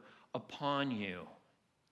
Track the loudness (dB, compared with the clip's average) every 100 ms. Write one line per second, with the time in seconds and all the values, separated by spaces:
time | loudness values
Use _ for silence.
0 | -8 -20 -6 -4 -4 0 2 4 4 2
1 | 0 -2 -6 -12 -20 _ _ _ _